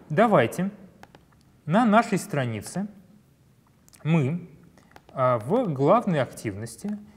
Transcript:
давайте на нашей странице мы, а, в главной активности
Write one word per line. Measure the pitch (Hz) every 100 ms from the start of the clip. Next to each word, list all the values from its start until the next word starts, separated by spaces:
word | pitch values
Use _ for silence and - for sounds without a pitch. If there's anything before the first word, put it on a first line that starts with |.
| -
давайте | 156 233 175 117 - 190 - - - - - _ _ _ _
на | - 196 240
нашей | 214 226 180
странице | - 143 120 110 - 175 208 - - - _ _ _ _ _ _ _ -
мы, | 147 165 131 175 - - - - _ - _
а, | - 127 120
в | 117 233 220
главной | 131 143 226 220 156
активности | 127 - 110 98 113 - 202 208 -